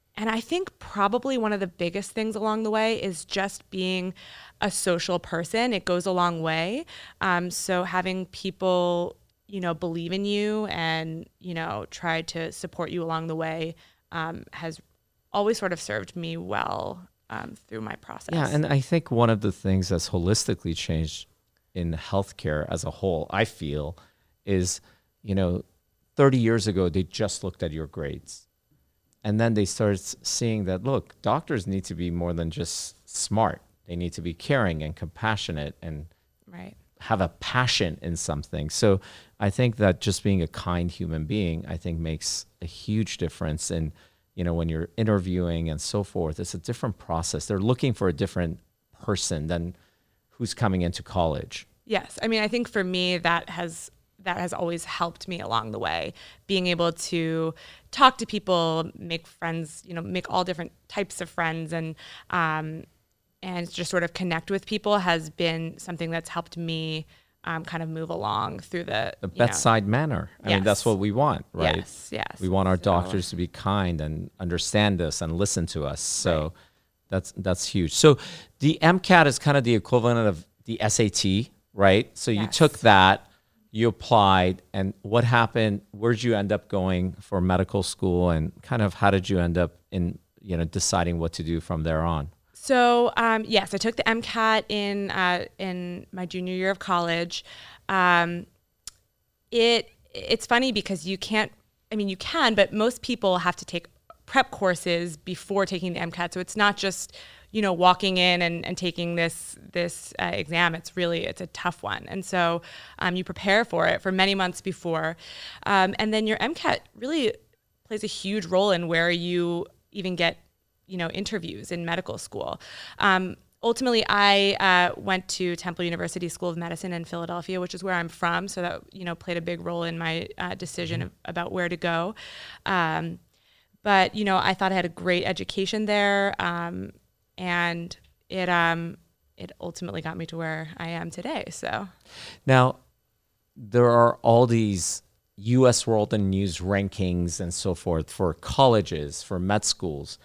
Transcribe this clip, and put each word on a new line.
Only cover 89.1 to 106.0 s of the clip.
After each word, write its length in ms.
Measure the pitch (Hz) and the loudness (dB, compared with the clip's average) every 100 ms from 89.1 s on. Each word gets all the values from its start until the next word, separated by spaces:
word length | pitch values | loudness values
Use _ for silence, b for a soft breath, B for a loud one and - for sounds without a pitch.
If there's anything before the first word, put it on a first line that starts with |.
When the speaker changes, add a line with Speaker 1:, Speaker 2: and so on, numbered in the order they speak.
Speaker 2:
did 180 | 98 95 | 4 2
you 100 | 92 | 2
end 180 | 87 85 | 2 2
up 200 | 82 - _ | 0 -2 _
in, 280 | 95 85 - _ _ | -2 -2 -4 _ _
you 160 | 101 85 | -6 -2
know, 80 | 82 | -2
deciding 540 | 95 - 92 87 85 | -2 0 0 0 0
what 120 | 82 | -2
to 100 | - | -4
do 180 | 82 82 | -2 -4
from 220 | - 82 | -2 -2
there 180 | 80 80 | 0 2
on? 300 | 85 78 71 _ _ | 2 0 -4 _ _
Speaker 1:
So, 600 | - - 254 240 240 240 - | -16 0 4 6 4 2 2
um, 300 | 226 220 220 | 0 0 2
yes, 260 | 214 196 | 0 2
I 40 | 196 | -2
took 180 | 226 - | -2 0
the 120 | 226 | 0
M 120 | 226 | 0
cat 440 | - 233 220 220 - | -2 0 2 2 0
in, 420 | 208 202 202 196 | -2 -2 -2 -4
uh, 340 | 190 180 180 - - | 0 0 0 -4 -8
in 460 | 190 180 175 175 - | -6 -6 -8 -10 -12
my 140 | 185 180 | -10 -8
junior 280 | 185 180 | -6 -4
year 180 | 185 190 | -2 -2
of 80 | 190 | -2
college. 680 | - 175 170 170 175 - B B B B - | 0 0 2 -2 -2 -8 B B B B -2
Um, 600 | 190 180 175 170 175 - _ _ _ - _ _ _ _ _ _ | 2 6 6 4 -2 -10 _ _ _ -20 _ _ _ _ _ _
it, 420 | 233 233 233 - _ _ | 2 4 4 0 _ _
it's 320 | - - 233 - | -14 -2 -2 2
funny 260 | 240 262 | 2 2
because 360 | 202 - 180 170 | 0 -2 -4 -4
you 100 | 190 | -6
can't, 340 | - 214 - - _ _ _ | -2 -2 -2 -6 _ _ _
I 40 | 214 | -4
mean, 140 | 196 | -4
you 80 | 185 | -4
can, 380 | - 330 240 202 | -4 0 2 4
but 180 | 190 | 4
most 280 | 208 233 247 | 4 0 0
people 360 | - 233 196 180 | -6 0 2 2
have 180 | 180 - | 0 -4
to 100 | - | -8
take 220 | 175 - _ _ - - | -8 -10 _ _ -20 0
prep 260 | 269 247 | 2 2
courses 640 | - 190 170 180 170 175 151 | 0 0 0 0 0 -2 -8
before 500 | 185 175 - 202 190 | -10 -10 -4 0 0
taking 280 | 180 185 | -2 -4
the 60 | |
M 120 | 170 | -4